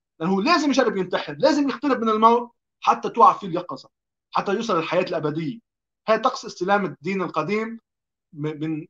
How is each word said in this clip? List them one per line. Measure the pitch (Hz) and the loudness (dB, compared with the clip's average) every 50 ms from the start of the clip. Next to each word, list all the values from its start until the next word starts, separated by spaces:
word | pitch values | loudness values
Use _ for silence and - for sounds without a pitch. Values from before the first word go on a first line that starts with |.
| _ _ _ - | _ _ _ -6
لأنه | 160 175 190 196 196 | -2 -2 0 0 2
لازم | 294 349 311 302 294 | 2 2 2 2 2
يجرب | 254 269 254 226 190 | 2 2 2 2 2
ينتحر، | 190 185 180 190 180 - - 147 143 | -2 -2 -2 -4 -6 -4 -6 -4 0
لازم | 190 294 294 294 285 277 | 2 2 4 2 0 0
يقترب | 233 - - 294 254 208 226 | -2 -2 -2 -2 -2 0 0
من | 226 | 0
الموت | 214 214 220 226 233 240 240 - _ _ _ _ _ _ | 2 4 6 6 4 4 0 -4 _ _ _ _ _ _
حتى | - - 226 233 - 196 | 0 0 0 0 -2 -2
توقع | - 240 220 185 170 | 4 6 6 6 6
فيه | - - | 4 -2
اليقظة، | 185 160 175 175 - 135 127 - - _ _ _ _ _ _ _ _ - | -6 -6 -6 -6 -8 -12 -14 -16 -20 _ _ _ _ _ _ _ _ -4
حتى | - 143 202 196 | -4 -2 0 -2
يوصل | 220 233 233 196 | -2 0 0 0
للحياة | 165 160 - 160 180 180 | 0 0 0 0 -2 -2
الأبدية. | 175 180 160 151 151 147 160 165 143 117 - - _ _ _ _ _ _ _ _ - | -2 -2 -4 -4 -4 -4 -4 -4 -6 -8 -10 -12 _ _ _ _ _ _ _ _ 0
هاي | 220 220 | 0 2
طقس | 226 254 247 - - | 2 0 -2 -4 -10
استلام | 220 - - 175 190 202 208 190 | -12 -10 -6 -2 0 2 2 0
الدين | 160 143 - 143 175 196 190 180 | -2 -6 -8 -6 -4 -4 -2 -4
القديم | 160 - 160 156 160 208 214 220 226 226 226 _ _ _ _ _ _ _ _ _ _ - | -4 -4 -4 -4 -2 -2 -4 -4 -6 -10 -14 _ _ _ _ _ _ _ _ _ _ -12
م-، | 147 147 151 156 147 156 | -8 -6 -6 -6 -6 -6
من | 160 160 151 165 | -6 -6 -6 -8